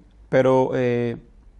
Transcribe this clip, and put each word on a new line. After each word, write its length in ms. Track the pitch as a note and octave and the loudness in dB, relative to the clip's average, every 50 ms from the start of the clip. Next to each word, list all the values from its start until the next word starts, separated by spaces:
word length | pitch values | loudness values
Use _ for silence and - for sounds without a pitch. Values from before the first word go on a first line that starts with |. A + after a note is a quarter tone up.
| - - _ - - - | -20 -20 _ -20 -10 -2
Pero, 400 | - C3 B2+ C3 C3 C3 C3 - C3 | 0 2 2 4 4 2 2 0 -2
eh, 420 | C3 B2+ B2 A#2+ A#2+ A#2+ A#2+ A#2 A#2 - - - - - - _ - | -2 -2 -2 -2 -2 -4 -4 -6 -10 -14 -20 -20 -20 -20 -20 _ -20